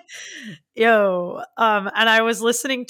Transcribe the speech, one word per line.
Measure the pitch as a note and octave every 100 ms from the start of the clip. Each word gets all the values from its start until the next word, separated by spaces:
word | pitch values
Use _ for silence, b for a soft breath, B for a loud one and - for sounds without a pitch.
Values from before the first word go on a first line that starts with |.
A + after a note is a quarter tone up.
| - B B D#4 A#3 D#3 _ -
"Yo." | A3+ A3 G3+ F3+ F3 - - -
Um, | A3+ G#3 G3 -
and | A3+
I | A3+
was | A3+ A3+
listening | A3+ A#3 C#4 B3+